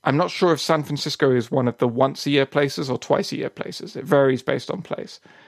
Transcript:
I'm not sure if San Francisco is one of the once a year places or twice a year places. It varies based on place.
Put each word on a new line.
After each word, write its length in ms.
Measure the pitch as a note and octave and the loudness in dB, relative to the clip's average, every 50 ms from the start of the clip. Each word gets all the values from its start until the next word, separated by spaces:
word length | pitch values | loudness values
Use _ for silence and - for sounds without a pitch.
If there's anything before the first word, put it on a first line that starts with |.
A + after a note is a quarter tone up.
| - | -2
I'm 120 | - C3+ D3 | 0 2 2
not 120 | F3 E3+ | 0 -2
sure 240 | - - F#3+ F3 E3 | -2 0 2 2 2
if 80 | C#3 | 2
San 220 | - - E3 D3+ D3 | 2 0 0 0 0
Francisco 520 | - D3 C#3 - D3+ - - D3+ C3+ B2+ | -2 -6 -6 -6 -6 -4 0 2 2 4
is 140 | B2 A#2 - | 2 0 0
one 180 | C#3+ C3+ B2 B2 | 0 0 0 0
of 120 | A2+ - | 0 0
the 80 | C3 B2 | 0 0
once 400 | A2+ B2 C3 C3+ C#3+ - - C#3+ | 2 2 2 0 0 -2 -2 0
a 20 | |
year 160 | C#3+ C#3 C3+ | 2 2 2
places 420 | - - C#3+ D3 C#3 - - D3+ C3+ | 2 2 2 2 2 0 -4 -4 -4
or 100 | B2 A#2 | -4 -4
twice 320 | - - C#3+ - - - | -2 0 0 0 0 -2
a 60 | C#3 - | -4 -6
year 120 | - - | -6 -6
places. 460 | - - - - F3+ - - - - | -6 -8 -10 -10 -10 -12 -12 -12 -12
It 100 | - - | -10 -2
varies 380 | - - C#3+ C#3 C3+ C3 A#2+ - | 2 4 4 6 6 4 0 0
based 260 | - C3+ C3 - - | -2 -4 -2 -2 -6
on 140 | - F#3+ - | -6 -6 -6
place. 360 | - - - - - - - _ - - - - | -8 -8 -8 -8 -10 -14 -20 _ -20 -20 -20 -20